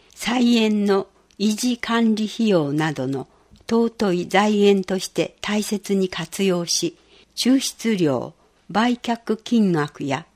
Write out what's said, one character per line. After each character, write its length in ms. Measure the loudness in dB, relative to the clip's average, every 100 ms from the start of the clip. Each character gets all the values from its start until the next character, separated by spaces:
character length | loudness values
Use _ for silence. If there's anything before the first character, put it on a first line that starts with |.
| _ -10
菜 420 | -4 2 2 4
園 280 | 2 2 2
の 220 | 0 -2 _ _ -4
維 180 | -2 0
持 220 | -2 -4
管 380 | -2 2 2 2
理 120 | -2
費 220 | -2 2
用 240 | 2 2
な 180 | 0 -2
ど 140 | -2 -4
の 220 | -6 -8 _ _ -20 -2
尊 460 | 0 0 0 -2
い 140 | 0 0
財 300 | 2 2 4
源 260 | 4 4
と 140 | 2 -4
し 120 | -4
て 260 | -4 -4 -6
大 200 | -6 -4
切 320 | -4 -6 -2
に 160 | 0 0
活 340 | -4 -10 -2
用 220 | 0 0 -2
し、 320 | -2 -4 -6 _ _ _ -2
抽 240 | 2 2
出 360 | 0 -4 -2 0
量、 380 | 0 0 -4 -12 _ _ -6
売 300 | -2 0 -2
却 400 | -4 -6 -4 -6
金 340 | 0 2 2
額 340 | 2 -2 -6 -6
や 200 | -6 -8